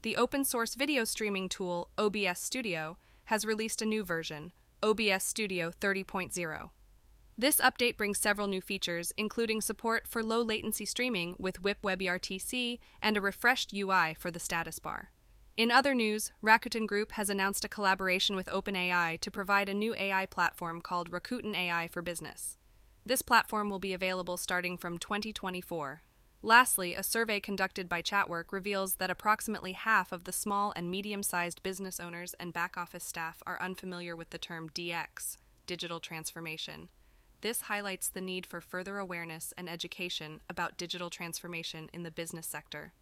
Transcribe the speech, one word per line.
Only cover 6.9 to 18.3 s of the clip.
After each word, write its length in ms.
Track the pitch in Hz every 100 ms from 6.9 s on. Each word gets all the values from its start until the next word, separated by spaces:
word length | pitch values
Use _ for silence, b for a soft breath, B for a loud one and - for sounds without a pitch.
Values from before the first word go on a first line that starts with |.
| - - - - -
This 220 | 262 294
update 360 | 254 - 247 -
brings 220 | 208 202
several 300 | 214 208 202
new 120 | 190
features, 500 | - 196 - 170 170 -
including 460 | 214 - 226 220
support 440 | 208 214 233 226 -
for 160 | 233
low-latency 600 | 220 226 226 214 220 -
streaming 500 | 208 - 247 202 170 -
with 240 | 185 180
wip 180 | 196 202
WebRTC 1000 | 202 190 185 180 - 190 - 254 240 240 B B
and 160 | 214 208
a 60 |
refreshed 500 | 196 190 240 247 -
U 180 | 196 190
I 240 | 185 160 160
for 120 | 180
the 100 | 170
status 380 | - 170 165 -
bar. 340 | 156 - - _ _ - - -
In 140 | 233
other 240 | 247 277
news, 380 | 254 220 214 - -
Rakuten 420 | 214 226 240 226 214
Group 260 | 202 214
has 180 | - 202
announced 340 | 196 196 196
a 60 | 214
collaboration 680 | - 202 190 190 185 -